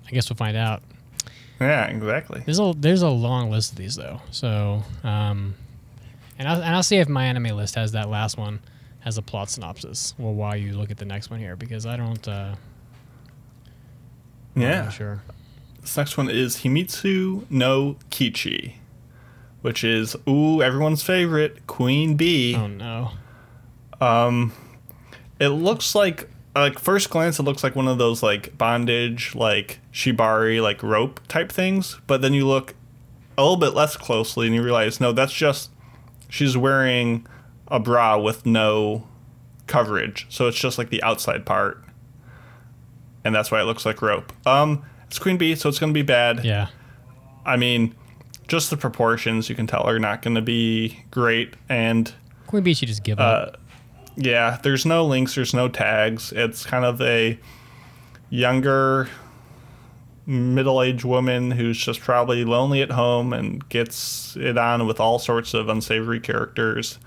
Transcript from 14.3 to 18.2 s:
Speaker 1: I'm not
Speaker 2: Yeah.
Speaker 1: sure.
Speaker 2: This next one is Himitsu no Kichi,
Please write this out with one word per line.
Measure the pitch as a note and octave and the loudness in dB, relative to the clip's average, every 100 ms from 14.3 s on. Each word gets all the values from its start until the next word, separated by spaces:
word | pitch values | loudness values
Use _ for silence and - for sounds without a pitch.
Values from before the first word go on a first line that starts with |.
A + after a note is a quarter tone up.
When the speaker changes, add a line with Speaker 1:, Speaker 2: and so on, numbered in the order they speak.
| - - | -20 -8
Speaker 1:
I'm | - | -2
not | B2 | 0
Speaker 2:
Yeah. | F3+ G#2 | 0 -4
Speaker 1:
sure. | - G#2 G2+ - - - - - - | -8 -8 -10 -12 -20 -20 -20 -20 -18
Speaker 2:
This | - - | -8 -4
next | C#3+ - | -2 -2
one | C3+ | -2
is | A2+ B2+ - | 0 0 -2
Himitsu | C3 C#3 F#3 - G3 F#3+ F#3 F#3+ A3+ | 0 0 0 -4 0 0 0 -4 -4
no | C#3 B2+ C3+ C#3 C#3+ - | 0 2 2 0 -4 -10
Kichi, | - | -2